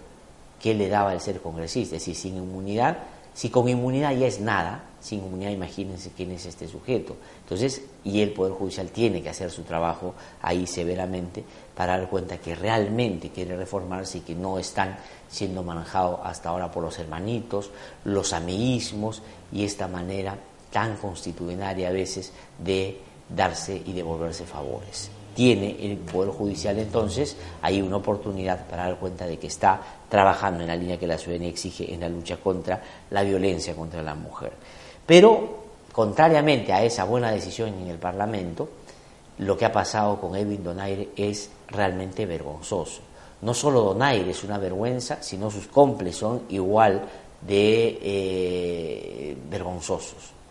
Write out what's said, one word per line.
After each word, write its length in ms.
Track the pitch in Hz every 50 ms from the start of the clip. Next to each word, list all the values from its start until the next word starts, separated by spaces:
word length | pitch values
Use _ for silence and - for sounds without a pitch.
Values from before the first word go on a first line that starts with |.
| - - - - - - - - - - - -
que 140 | - 110 110
le 140 | 104 101 92
daba 260 | 101 104 101 98 92
el 60 | 87
ser 200 | - - 98 92
congresista, 560 | - 82 80 82 82 - - 131 110 90 80
es 60 | 80 -
decir, 120 | - 85
sin 220 | - - 95 92
inmunidad. 640 | 92 92 92 92 95 95 98 101 110 120 147 175 - - - - - - - -
Si 160 | - - 117
con 180 | - 127 120 123
inmunidad 460 | 123 123 123 127 131 135 147 147 135
ya 120 | 123 131
es 140 | 123 101 101
nada, 440 | 101 113 104 95 85 85 104 151 - - - -
sin 200 | - - 110 104
inmunidad 300 | 95 92 92 92 95 101
imagínense 600 | 104 95 90 85 - - 98 95 92 87 - 95 -
quién 160 | - 92 90 90
es 140 | 85 -
este 200 | 87 80 - 85
sujeto. 500 | 82 78 76 - - 127 110 - - - - - - - - -
Entonces, 400 | - - 92 117 139 131 - - - - - -
y 200 | 101 98 104 104
el 80 | 101 -
Poder 220 | 95 92 95 95
Judicial 340 | - 101 92 - - 95 85
tiene 340 | - 104 117 110 95 87 -
que 60 | 78
hacer 220 | 78 - 95 87
su 120 | - - 82
trabajo 520 | - 85 82 82 85 82 - 92 92 - - - - - - -
ahí 240 | - 87 90 90
severamente 800 | 90 - - 85 85 90 90 92 92 92 90 90 90 90 107 - - - - - - -
para 220 | - 92 90 90 92
dar 100 | 92 90
cuenta 300 | 101 95 90 90 98 -
que 160 | - 82 85
realmente 760 | 82 90 107 113 113 104 101 107 117 123 113 92 82 82 82
quiere 260 | - 95 92 87 90
reformarse 640 | 90 95 - - 98 90 90 92 92 95 90 - 90
y 20 | 82
que 120 | - 82
no 240 | 85 90 95 95 95
están 380 | 87 - - - 98 92 95 - - - - - - -
siendo 340 | - - 104 95 92 95 90
manejados 580 | 87 85 82 82 - - 98 92 90 90 - -
hasta 240 | 90 87 - - 85
ahora 220 | 85 90 90 85
por 120 | - 90 82
los 160 | 80 78 -
hermanitos, 720 | 85 78 78 82 92 107 120 117 104 - - 101 101 - - - - - - - -
los 280 | - 101 98 90 - 90
amiguismos 880 | 85 82 87 90 98 117 127 127 117 - - - 104 104 110 110 - - - - - - - -
y 120 | 98 101
esta 220 | 101 101 - 101
manera 500 | 90 90 87 90 90 98 98 95 98 98 104 - - - - - - -
tan 240 | 104 107 113 107
constitucionaria 920 | 101 - 101 87 - - 87 82 - 87 85 90 92 98 98 95 92 92 90
a 40 | 92
veces 400 | 95 92 90 - 95 92 - - - - - - -
de 400 | 87 87 95 95 95 95 95 - - - - - - -
darse 520 | 107 95 95 90 87 - - - 98 90 -
y 80 | 95 95
devolverse 520 | 90 87 82 82 80 82 82 82 - 87
favores. 680 | - - 78 71 65 60 - - - - - - - - - - - -
Tiene 420 | - 123 127 117 101 98 104 - -
el 180 | - 101 101 87
Poder 320 | 87 82 85 90 95 101
Judicial 480 | 95 - 107 101 98 87 - 107 101 107
entonces 580 | 110 107 - 120 110 104 87 127 147 143 - - - - - -
ahí 220 | - 80 95 98 98
una 160 | 92 95 101
oportunidad 680 | 95 - 104 101 - 107 98 95 95 92 90 87 -
para 200 | - - 85 90
dar 100 | 90 90
cuenta 300 | 87 95 92 90 90 92
de 120 | 87 80 76
que 100 | - 78
está 300 | - - - 98 95 95 - - - - - -
trabajando 540 | - 101 98 98 92 - - 98 90 85 85
en 60 | 82
la 80 | 85
línea 220 | 85 90 90 90 85
que 80 | 90
la 120 | 85 82 78
ciudadanía 320 | - - 87 85 87 87
exige 420 | 85 - - 92 - - 90 82 90
en 80 | 85
la 80 | 87 85
lucha 300 | 85 85 85 - 90 -
contra 440 | - 98 92 90 - - 92 92 - - - - - -
la 120 | 95 98 101
violencia 520 | 101 98 95 92 98 92 82 82 87 82
contra 280 | 80 82 82 82 85 78
la 120 | 78 76
mujer. 380 | 78 80 76 - - - - - - - - - - - - - - -
Pero, 640 | - - 175 190 220 233 - - - - - - - - - - - -
contrariamente 800 | - 110 107 104 - 156 165 165 151 147 156 147 123 101 - 98
a 100 | 95 110
esa 220 | 117 117 - 92
buena 260 | 95 117 123 120 113
decisión 380 | 110 98 87 92 87 - 113 110 101
en 140 | 92 92 90
el 100 | 85 82
Parlamento, 720 | 85 90 90 98 101 107 113 101 90 87 85 - 139 156 - - - - - - - - - - - - - -
lo 180 | 101 95 95
que 100 | 90 113
ha 60 | 110 -
pasado 480 | 107 92 - - 110 104 104 101 98
con 140 | - 87 90
Edwin 300 | 98 104 104 104 98 90
Donaire 460 | 87 85 92 98 101 98 98 101 - -
es 340 | - 101 104 101 104 - - - - - -
realmente 580 | - 101 101 95 90 92 95 95 92 - 110
vergonzoso. 760 | 92 85 78 76 69 76 76 80 - 110 90 78 - - - - - - - - - - - -
No 120 | 101 -
solo 280 | - - 147 139 123 110
Donaire 480 | 98 95 110 123 143 117 104 90 92
es 120 | 92 - -
una 160 | 98 104 101
vergüenza, 640 | 95 90 90 95 107 120 127 127 120 - 139 - -
sino 280 | - - 92 104 107
sus 180 | 104 101 - -
cómplices 480 | - 139 143 135 117 104 98 90 80
son 260 | - 107 107 120 127 - -
igual 540 | 95 98 92 92 104 110 110 107 95 101 - - - - - - - - -
de, 520 | 90 101 101 104 107 110 113 117 113 - - -
eh, 1300 | 98 98 98 98 95 95 92 92 90 90 90 90 87 87 85 82 80 53 52 50 50 50 57 69 76 69 65 65 71
vergonzosos, 840 | 85 98 87 90 92 87 80 - 95 87 - - - - - - - - - -